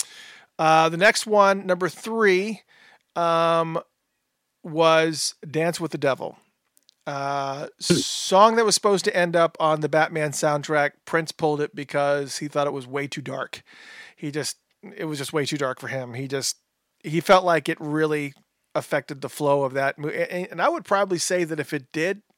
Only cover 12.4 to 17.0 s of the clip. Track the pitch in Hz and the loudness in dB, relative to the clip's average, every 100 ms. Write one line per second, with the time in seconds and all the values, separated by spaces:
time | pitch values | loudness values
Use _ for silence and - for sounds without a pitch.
12.4 | 147 147 143 139 127 139 139 - 131 135 | -6 -2 -2 -4 -8 -6 -6 -8 -10 -10
13.4 | 123 - - - - - - _ 151 147 | -10 -12 -18 -20 -20 -20 -20 _ -8 -6
14.4 | 131 - _ _ - - 160 147 135 160 | -6 -8 _ _ -20 -10 -8 -6 -4 -4
15.4 | 135 147 139 127 127 135 123 120 135 139 | -2 -2 -4 -4 -8 -8 -8 -10 -6 -4
16.4 | 127 - _ _ _ _ | -4 -8 _ _ _ _